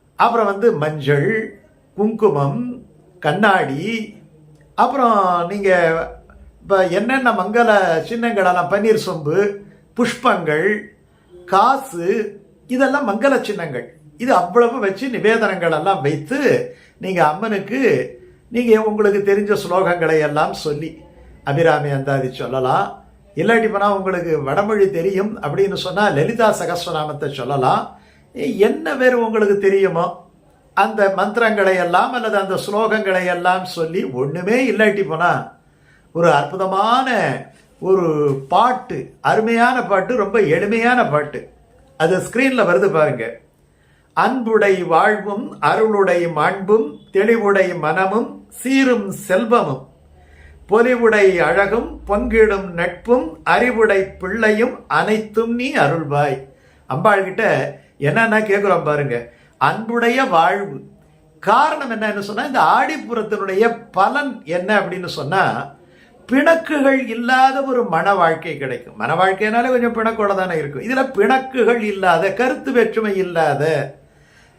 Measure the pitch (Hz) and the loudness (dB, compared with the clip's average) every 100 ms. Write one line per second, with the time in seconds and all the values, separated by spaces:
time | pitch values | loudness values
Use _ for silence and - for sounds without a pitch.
0 | _ - 214 233 202 196 233 160 151 156 | _ 0 2 2 0 2 0 2 -4 -2
1 | 135 143 143 220 - - _ _ _ - | 0 0 0 -2 -6 -14 _ _ _ -2
2 | 214 226 208 143 139 226 247 - - _ | -2 2 0 2 -2 -4 -8 -10 -18 _
3 | _ - 151 175 214 185 143 139 196 226 | _ -6 -4 2 2 2 0 -4 -6 -6
4 | 214 - - _ - - _ - 247 269 | -8 -14 -20 _ -20 -20 _ 0 0 2
5 | 240 208 185 175 170 202 190 180 165 165 | 2 2 2 0 -2 -2 2 2 2 0
6 | - - - - - _ 165 190 185 180 | -6 -12 -20 -20 -20 _ -2 0 2 0
7 | 233 262 247 208 190 226 233 202 185 160 | 0 0 0 0 0 2 4 4 4 0
8 | - 233 233 202 185 180 170 202 220 214 | -2 -4 -2 2 2 2 0 0 2 2
9 | 190 160 147 185 202 202 - - _ - | 0 -6 -2 0 0 -4 -16 -20 _ -2
10 | 240 - 247 196 160 151 190 214 - _ | -2 0 0 0 0 0 0 -2 -8 _
11 | _ _ _ - - 190 233 269 - 170 | _ _ _ -20 0 2 4 0 -4 -6
12 | 170 233 214 - - _ _ 254 262 285 | -2 -2 -4 -10 -20 _ _ 0 0 0
13 | 240 202 277 254 - 185 165 123 - - | -2 0 0 0 -2 -8 -8 -10 -12 -20
14 | - - 254 196 180 226 233 254 196 190 | -20 -8 0 0 2 2 2 2 -4 -4
15 | 269 214 202 226 208 185 165 151 175 190 | -6 0 0 2 0 0 0 0 0 0
16 | 143 151 - 277 254 127 - - _ _ | -2 -4 -4 -4 0 0 -2 -14 _ _
17 | 185 180 151 160 220 202 - 262 233 131 | -6 0 0 0 -4 -4 -4 -2 0 0
18 | - - - _ _ 233 240 220 220 214 | -4 -12 -20 _ _ -2 4 4 4 2
19 | 208 202 196 196 202 196 160 175 175 175 | 2 2 2 2 2 -2 0 0 2 0
20 | 160 156 151 147 160 - 156 143 160 - | 2 2 2 0 -2 -4 -6 -6 -8 -14
21 | - - - - 143 143 165 151 147 139 | -20 -20 -20 -10 -4 2 4 2 0 -2
22 | 135 135 127 - 120 131 127 165 202 - | -2 -2 -4 -6 -6 -2 0 0 -2 -8
23 | - _ _ 143 202 233 220 196 202 196 | -20 _ _ -4 0 2 0 0 0 0
24 | 190 180 170 151 131 165 202 214 190 165 | -2 -4 -2 -2 0 -2 0 2 2 2
25 | 190 185 214 - 147 170 196 180 185 180 | -2 -2 -4 -6 -6 -2 -2 -2 -4 0
26 | 208 143 185 233 220 175 170 175 175 160 | 0 2 2 4 2 2 -4 -6 -4 -4
27 | 151 143 147 135 123 139 131 202 226 - | -6 -6 -8 -6 -4 0 2 0 -2 -16
28 | _ _ _ 247 - 196 220 294 320 269 | _ _ _ -8 -6 2 2 2 -4 0
29 | 254 247 226 220 202 202 196 196 190 165 | 2 2 0 0 2 2 2 2 2 0
30 | 175 - - _ _ _ _ - 214 214 | -4 -6 -20 _ _ _ _ 0 0 2
31 | 196 190 208 226 226 208 190 185 170 175 | 0 2 -2 0 0 2 2 2 2 0
32 | 247 247 220 202 190 185 - 202 220 214 | 0 -2 -2 -2 -2 -4 -4 -2 0 0
33 | 190 185 180 175 180 185 180 170 160 180 | 0 -2 -2 0 0 -2 -4 -6 -4 -4
34 | - 123 143 165 180 247 262 202 214 196 | -6 -4 -4 -4 -2 0 0 2 2 2
35 | 151 160 175 135 117 - _ _ _ _ | -4 0 0 0 -6 -18 _ _ _ _
36 | _ 165 170 147 147 185 190 190 214 247 | _ 0 2 2 0 -4 -2 0 2 2
37 | 262 226 156 123 - _ _ _ 175 190 | 0 -2 -2 -4 -10 _ _ _ 0 2
38 | 165 151 147 135 - 180 240 247 - 156 | 2 0 0 -2 0 2 2 0 -6 -10
39 | 117 - 139 185 220 233 247 254 175 196 | -10 -4 0 0 2 2 2 0 0 -2
40 | 185 247 196 233 156 170 202 226 233 247 | 0 -2 0 0 2 0 0 0 2 2
41 | 175 147 147 - - _ _ _ _ - | 2 0 -2 -10 -14 _ _ _ _ -2
42 | 165 185 - 233 269 254 - - 196 160 | 0 0 -2 0 0 2 2 2 2 2
43 | 147 123 113 - _ _ _ _ _ _ | 0 0 -8 -10 _ _ _ _ _ _
44 | _ - 202 262 226 220 202 185 165 165 | _ -2 0 0 0 2 4 2 2 4
45 | 208 214 202 202 - - 147 202 220 208 | 4 0 -4 -8 -10 -2 0 2 2 2
46 | 190 175 170 151 160 196 190 214 - - | 2 2 0 0 -2 -2 0 0 0 -8
47 | - 190 220 226 202 196 180 170 151 180 | -4 0 2 2 2 2 0 0 -2 0
48 | 190 214 277 - - - 254 269 269 233 | 0 -2 -4 -10 -20 -10 0 2 2 0
49 | 196 - - 220 226 233 165 131 - _ | -2 -10 -2 0 2 0 0 -6 -12 _
50 | _ - - - - - - 214 240 247 | _ -20 -20 -20 -20 -20 0 2 4 4
51 | 226 214 190 175 151 175 202 226 277 - | 4 6 4 4 2 2 2 -2 -4 -12
52 | - 208 247 220 214 196 185 170 180 175 | -4 -2 0 4 4 2 -4 -4 -6 -6
53 | - 254 320 - - 185 247 226 214 196 | 0 0 0 -8 0 2 2 2 2 2
54 | 196 - 185 220 220 214 262 - - 147 | -2 -8 -8 0 0 2 0 -4 -4 -2
55 | 185 214 214 226 233 240 262 277 143 165 | 0 -2 -2 -4 -2 -2 -2 0 0 0
56 | 147 143 147 131 - _ _ _ _ 139 | -2 -2 -2 -4 -10 _ _ _ _ 0
57 | 214 196 190 190 208 139 - - _ _ | 2 2 0 -2 0 0 -2 -10 _ _
58 | 139 214 226 214 208 202 202 170 151 147 | -2 0 2 0 0 0 2 0 0 -2
59 | 135 120 117 _ _ _ 139 190 220 233 | -2 -4 -8 _ _ _ -2 -2 -4 0
60 | 233 254 247 170 170 202 196 135 - - | 0 0 2 4 4 2 -4 -10 -16 -20
61 | _ _ _ _ 190 233 311 320 262 220 | _ _ _ _ 2 4 4 0 -6 -4
62 | 214 202 202 214 285 262 160 214 277 302 | -4 -4 -6 -6 -2 2 4 4 0 -4
63 | 208 233 208 208 196 190 233 - - 185 | -6 -6 -4 -4 -2 0 0 0 -6 0
64 | 208 277 277 214 151 175 190 208 175 185 | 2 0 -4 -8 -6 -4 0 0 0 -8
65 | 175 151 139 190 151 110 - - _ _ | -8 -8 -2 0 0 -2 -10 -18 _ _
66 | _ _ - 269 311 330 - 302 269 262 | _ _ -2 2 4 2 0 0 2 2
67 | 220 226 240 254 262 269 269 240 208 165 | -2 -6 0 4 4 2 -2 -2 0 0
68 | 196 196 165 160 170 143 135 120 - 107 | 2 4 2 2 -6 -8 -6 -8 -12 -8
69 | 113 165 190 190 214 233 247 254 233 226 | -4 2 2 2 0 0 2 0 0 0
70 | 226 220 202 190 185 165 143 135 220 262 | -2 0 -2 0 -2 -4 -4 -8 -4 -2
71 | 269 202 220 262 254 254 220 240 214 196 | -2 0 2 2 0 0 2 2 -2 0
72 | 185 160 190 190 262 294 269 240 220 220 | 2 2 0 0 -2 -2 0 0 2 0
73 | 214 190 180 170 156 139 156 147 123 - | -2 -2 -2 0 0 0 0 -2 -4 -12
74 | _ _ _ _ _ | _ _ _ _ _